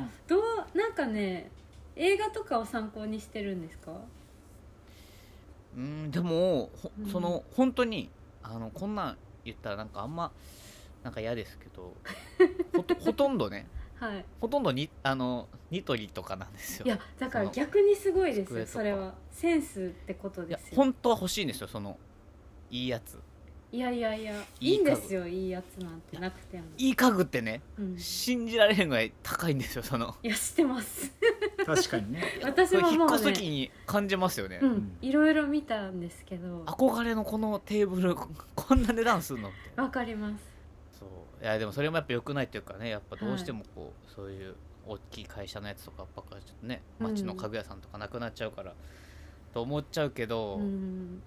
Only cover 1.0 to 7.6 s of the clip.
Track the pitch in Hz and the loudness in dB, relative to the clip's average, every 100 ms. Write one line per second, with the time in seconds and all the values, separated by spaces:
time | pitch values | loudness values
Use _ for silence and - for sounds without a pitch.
1 | 262 214 196 180 - - - - - - | -2 0 -2 -2 -8 -18 -20 -20 -14 0
2 | 349 392 427 440 - 240 214 233 214 220 | 2 4 2 -4 -2 0 0 -4 -4 -6
3 | 214 214 - 220 202 185 165 - - 170 | -6 -6 -6 -6 -4 -4 -8 -12 -14 -14
4 | 240 - - - - - - - - - | -14 -20 -20 -20 -20 -20 -20 -20 -20 -20
5 | - - - - - - - - 135 151 | -20 -20 -20 -20 -20 -20 -16 -10 -8 -6
6 | 156 165 175 165 185 151 - - - - | -4 -2 2 2 4 2 -2 -8 -14 -10
7 | 208 185 175 175 - - | -6 -2 0 -2 -2 4